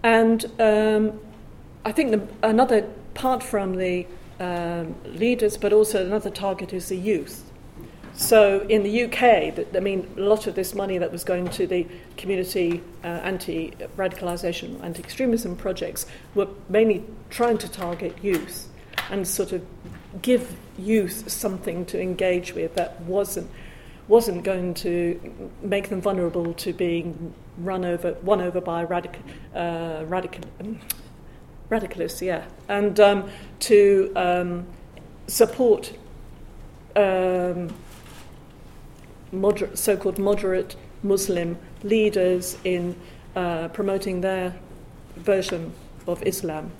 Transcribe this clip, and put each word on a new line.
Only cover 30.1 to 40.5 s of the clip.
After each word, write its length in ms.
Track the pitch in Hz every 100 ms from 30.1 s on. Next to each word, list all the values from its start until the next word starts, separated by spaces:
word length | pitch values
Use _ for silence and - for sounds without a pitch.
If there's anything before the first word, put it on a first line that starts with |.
| 185 180 - 170 -
um, 180 | 202 220 - - - - - - - - -
radicalists, 500 | 226 208 - 170 -
yeah, 240 | 185 165 - - -
and, 320 | 202 208 196
um, 300 | 202 202 196 - - -
to, 520 | - 208 202 196 190 190
um, 500 | 180 180 175 175 180 - - - - - -
support, 640 | - 226 - 247 208 - - - - - - - - - - - -
um, 760 | 196 185 185 180 180 175 170 - - - - - - - - - - - - - - - -
moder-, 440 | 185 196 202 196 -
so-called 420 | - 196 202 185
moderate 580 | 196 202 196